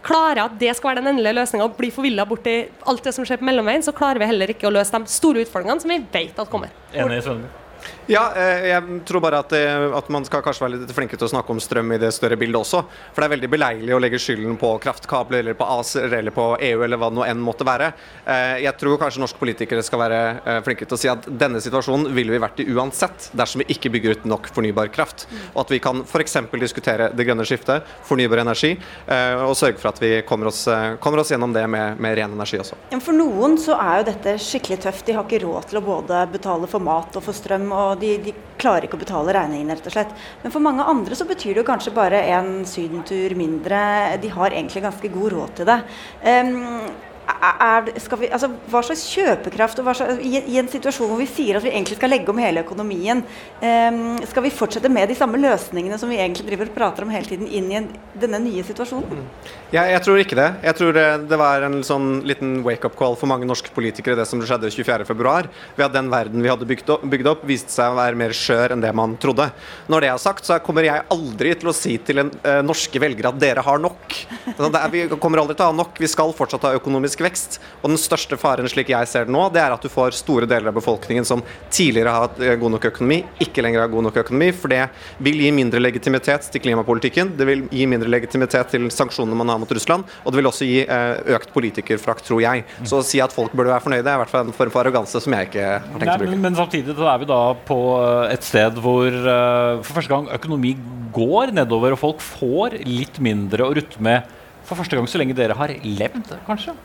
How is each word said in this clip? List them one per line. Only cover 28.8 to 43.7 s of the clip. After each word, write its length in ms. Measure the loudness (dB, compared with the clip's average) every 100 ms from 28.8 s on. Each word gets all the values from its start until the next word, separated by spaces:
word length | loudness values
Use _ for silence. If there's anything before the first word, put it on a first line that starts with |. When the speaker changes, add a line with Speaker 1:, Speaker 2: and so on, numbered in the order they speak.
| -8 -16 -2
Speaker 3:
eh, 280 | 0 2 0 0
og 100 | 2
sørge 240 | 2 2
for 100 | -4
at 60 | 0
vi 200 | 2 2
kommer 240 | 0 0 0
oss, 200 | -2 0
eh, 300 | 0 0 -2
kommer 220 | 0 0
oss 100 | 0
gjennom 240 | 0 0
det 100 | 0 0
med, 280 | 0 -2 -2
med 200 | -2 0
ren 160 | -2
energi 240 | -6 -4 -6
også. 160 | -6 -12 -8
Speaker 4:
Ja, 60 | -8
men 80 | 0
for 60 |
noen 420 | 2 2 2 2 2
så 200 | 2 0
er 240 | 2 2
jo 80 | 0
dette 240 | -2 -4 -4
skikkelig 460 | -4 -6 -4 -4
tøft. 240 | -4 -4 -4
De 80 |
har 100 | -4
ikke 220 | -2 -2 -2
råd 240 | -6 -4
til 100 | -4
å 60 | -2
både 400 | -4 -2 0 0
betale 340 | -4 -4 -4 -2
for 120 | -2
mat 340 | 0 -2 -2 -10
og 80 |
for 80 | -8
strøm, 340 | -10 -4 -2 -2
og 300 | 0 0 0
de, 140 | -2 -2
de 140 | -4 -10 -18 -2
klarer 300 | 2 2 0
ikke 80 | -8
å 60 |
betale 300 | -6 -2 2 2
regningene, 400 | 0 -4 -4 -6
rett 100 | -6
og 60 |
slett. 200 | -4 -4 -8 -18 -12
Men 100 | -6
for 120 | 0
mange 180 | 0 2
andre 320 | 2 0 0
så 140 | -6 -4
betyr 260 | -4 -2
det 80 | 0
jo 60 | 0
kanskje 260 | 0 -2
bare 240 | 0 2 4 4
en 320 | 2 0 -4 -6
sydentur 680 | -6 -6 -6 -6 -2 -2 -2
mindre. 800 | -2 -2 0